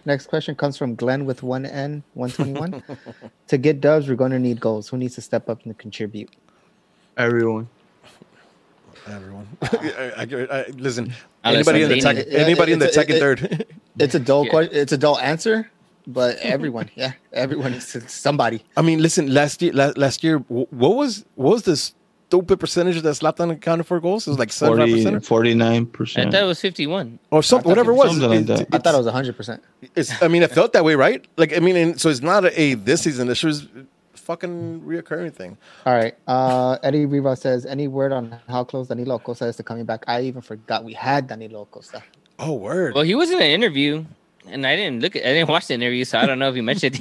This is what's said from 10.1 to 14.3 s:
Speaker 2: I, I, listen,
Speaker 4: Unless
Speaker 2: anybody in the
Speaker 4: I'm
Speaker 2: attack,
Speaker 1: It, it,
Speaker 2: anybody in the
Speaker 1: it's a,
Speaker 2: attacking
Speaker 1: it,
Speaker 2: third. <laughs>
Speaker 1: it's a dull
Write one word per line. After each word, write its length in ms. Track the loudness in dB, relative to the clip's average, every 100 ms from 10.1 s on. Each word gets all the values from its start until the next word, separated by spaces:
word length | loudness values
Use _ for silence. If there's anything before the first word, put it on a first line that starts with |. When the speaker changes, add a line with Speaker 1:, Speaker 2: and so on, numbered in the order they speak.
| -10 -8
Speaker 2:
I, 180 | -8 -6
I, 160 | -6 -8
listen, 420 | -6 -6 -4 -8 -10 -18 _
Speaker 4:
Unless 240 | 0 4 4
Speaker 2:
anybody 140 | 4
in 40 | 4
the 60 |
Speaker 4:
I'm 40 | 4
Speaker 2:
attack, 160 | 4 2
Speaker 1:
It, 120 | 0
it, 60 |
Speaker 2:
anybody 380 | 2 4 6 4
in 60 | 4
the 60 | 4
Speaker 1:
it's 100 | 4
a, 40 |
Speaker 2:
attacking 160 | 2 2
Speaker 1:
it, 40 |
Speaker 2:
third. 460 | 2 2 -2 -6 -8 -14
<laughs> 160 | _ -2
Speaker 1:
it's 140 | 0 2
a 20 |
dull 260 | 2